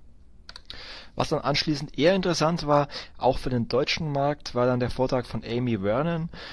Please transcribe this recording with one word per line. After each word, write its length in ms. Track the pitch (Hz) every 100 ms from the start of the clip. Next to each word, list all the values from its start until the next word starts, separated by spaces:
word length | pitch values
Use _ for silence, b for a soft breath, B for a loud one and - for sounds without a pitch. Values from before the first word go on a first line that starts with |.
| - - - - - - B B B B B -
Was 120 | 127
dann 100 | 151
anschließend 580 | 127 147 - 143 147 -
eher 160 | 160
interessant 540 | 190 185 160 156 170 147
war, 220 | 147 143 B B -
auch 200 | 123 131
für 120 | -
den 200 | 123 117
deutschen 420 | 123 156 - 156
Markt, 420 | 139 143 147 -
war 120 | 123 123
dann 160 | 123
der 80 | 123
Vortrag 360 | - 127 127 -
von 200 | 117 110
Amy 340 | 117 123 107
Vernon. 480 | 101 117 170 165 170 B B